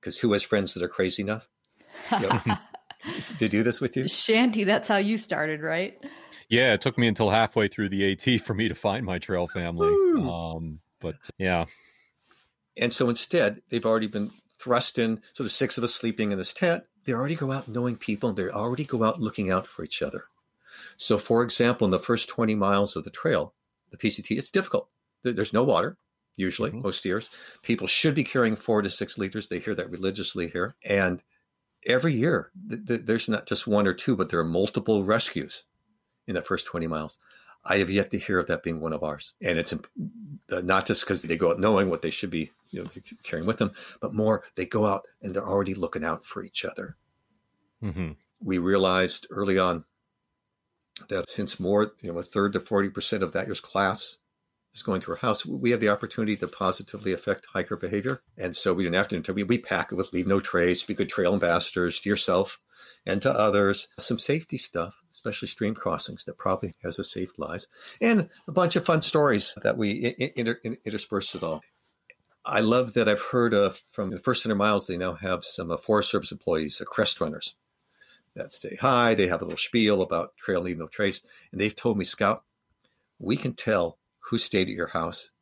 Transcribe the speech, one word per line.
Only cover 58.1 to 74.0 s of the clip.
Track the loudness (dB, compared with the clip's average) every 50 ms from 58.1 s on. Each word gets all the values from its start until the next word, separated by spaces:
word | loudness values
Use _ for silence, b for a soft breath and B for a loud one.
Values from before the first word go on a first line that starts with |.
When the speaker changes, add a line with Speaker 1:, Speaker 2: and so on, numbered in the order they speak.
| -6 -6 _ _ _
Speaker 1:
And | -8 -8 -6 -6
so | -2 0 0 2
we | 2 2
didn't | 2 2
have | 2 2 2
to, | -2 -6 -4 -4 -2
we, | -4 0
we | 0 0 0
pack | 0 -2 -2 -2 -2 -2 -2
it |
with | -4 -4 -2 -2
leave | -2 0
no | 2 2 2
trace, | 0 0 0 2 4 4 2 2 -2
be | -6 -2
good | -2 -2 -2
trail | 0 0 2 2 2
ambassadors | 2 2 2 2 2 0 0 -2 0 0 0 -2 -4
to | 0 0
yourself | 0 0 2 2 2 2 2 0 -4 -16 _ B B B B B B B B
and | -4 -2 0 2
to | 2 4
others, | 4 4 4 6 6 4 4 4 0 -4 -12 _ -8
some | -4 -2 -2 -2
safety | 0 0 0 -2 -2 _ -8 -8
stuff, | -8 -6 -4 -4 -4 -4 -8 _ _ _ _
especially | -10 -8 -8 -6 -6 -8 -8
stream | -6 -4 -2 -2 -2
crossings | -2 -4 -4 -4 -2 -4 -8 -10 -12 -12
that | -14 -14
probably | _ -2 -2 0 0 -2 -8 -10 _ -8
has | -8 -6 -6
a | -6
saved | -6 -6 -8 -8 -8 -8 -10
lives, | -8 -8 -8 -10 -12 _ B B B B B B
and | 2 4 4 4 2 b b b b
a | -2 2
bunch | 2 2 4 2
of | 0 2
fun | 4 2 4
stories | 4 2 4 4 6 6 4 4 2 -2 -6 0 0
that | 0 2 2
we | 0 0 0 0 -2
i-, | -2 -2 -2 -4
i-, | -4 -2
inter-, | -2 -2 -2 -2 -2 -6
in-, | -10 -10 -8 _
intersperse | -8 -6 -6 -6 -4 -4 -4 -4 -4 -8
it | -6 -4
all. | -4 -4 -6 -8 _ _ _ _ _ _ _ _ _ -20 _ _ _ _ _ _
I | -2 0 2
love | 4 4 4 4 2 2 2
that | 2 4 4
I've | 2 2 0
heard | -2 2 2 4 4 4
of, | 4 4 4 2 -4 _ _ _
from | -6